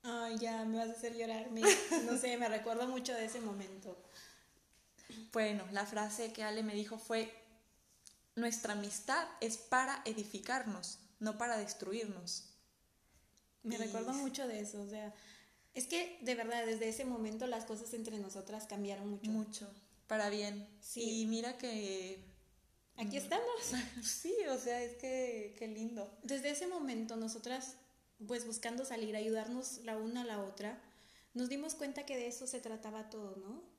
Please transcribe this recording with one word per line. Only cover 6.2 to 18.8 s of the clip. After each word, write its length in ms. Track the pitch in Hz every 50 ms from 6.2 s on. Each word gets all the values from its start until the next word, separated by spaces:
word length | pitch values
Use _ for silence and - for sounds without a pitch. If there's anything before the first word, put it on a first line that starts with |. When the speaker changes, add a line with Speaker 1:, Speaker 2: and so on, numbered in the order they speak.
| 233 220
Speaker 2:
que 120 | 226 220 214
Ale 180 | 214 214 220
me 120 | 220 214 208
dijo 240 | 208 208 208 226 220
fue, 340 | - - 233 226 220 220 - - - - - - - _ _ _ _ _ - - _ - - _ _ _ _
"Nuestra 380 | 226 233 233 226 - - 214 208
amistad 520 | 208 202 202 208 - - - 269 330 330 330 - -
es 160 | - 226 226 -
para 440 | - - 254 254 262 269 277 277 -
edificarnos, 960 | 226 220 220 202 214 - 190 - - 247 269 240 220 190 180 180 - - - - - - -
no 200 | 214 214 214 214
para 180 | 240 240 233 220
destruirnos". 840 | 202 208 - - 180 185 202 233 226 208 190 180 175 175 - - - - - - - _ _ _ _ _ _ _ _ _ _ - - _ _ _ _ _ _ _ -
Speaker 1:
Me 100 | 220 220
Speaker 2:
Y 40 | 214
Speaker 1:
recuerdo 340 | 226 214 202 226 226 247
mucho 340 | 262 277 277 262 262 285 269
de 140 | 240 220 214
eso, 200 | 208 208 208 208
o 40 | 202 202
sea, 240 | 214 214 214 208 208 - - - - - - - - _ - - -
es 120 | 254 247 -
que 300 | 339 339 349 349 349 -
de 120 | 247 247 247
verdad, 280 | 233 226 226 233 240 233
desde 240 | 226 226 214 226 220
ese 160 | 220 226 269
momento 420 | 254 247 226 220 214 214 220 254 254
las 160 | 240 220 226
cosas 280 | - 220 208 233 - 240
entre 240 | 226 220 226 220 208
nosotras 480 | 196 190 190 196 190 196 214 214 214
cambiaron 440 | - 208 202